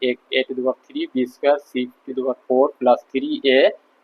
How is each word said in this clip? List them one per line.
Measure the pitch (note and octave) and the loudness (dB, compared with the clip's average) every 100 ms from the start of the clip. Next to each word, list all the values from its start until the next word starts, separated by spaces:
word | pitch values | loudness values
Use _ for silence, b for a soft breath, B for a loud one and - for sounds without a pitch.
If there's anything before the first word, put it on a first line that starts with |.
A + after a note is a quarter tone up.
| B2+ | -4
এ | B2 _ C3 B2+ | -6 _ -4 -4
to | B2+ | -4
the | B2+ | -4
power | B2 _ | -6 _
three | C#3 E3 | -10 -8
বি | C3 B2 | -4 -6
স্কয়ার | - C#3+ C#3+ - | -2 -2 -2 -2
C | B2+ B2 - | -8 -8 -10
to | - B2+ | -12 -6
the | C3 | -6
power | B2 - | -6 -2
four | B2+ C#3+ - | 2 2 0
plus | B2 A#2+ - | 2 2 0
three | C3+ C#3+ D3+ C#3 B2+ | -6 -4 -2 2 4
A | F3 - _ _ | 4 0 _ _